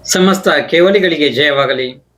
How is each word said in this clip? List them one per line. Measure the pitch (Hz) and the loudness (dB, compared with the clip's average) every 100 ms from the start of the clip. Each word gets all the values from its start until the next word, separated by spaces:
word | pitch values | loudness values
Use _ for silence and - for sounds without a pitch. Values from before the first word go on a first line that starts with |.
| - | -4
ಸಮಸ್ತ | 185 185 190 190 | 0 2 2 0
ಕೇವಲಿಗಳಿಗೆ | 151 - 165 185 202 185 156 143 | -2 0 2 2 2 0 0 -2
ಜಯವಾಗಲಿ | 120 151 139 131 131 127 127 _ | 0 0 0 -2 -4 -6 -10 _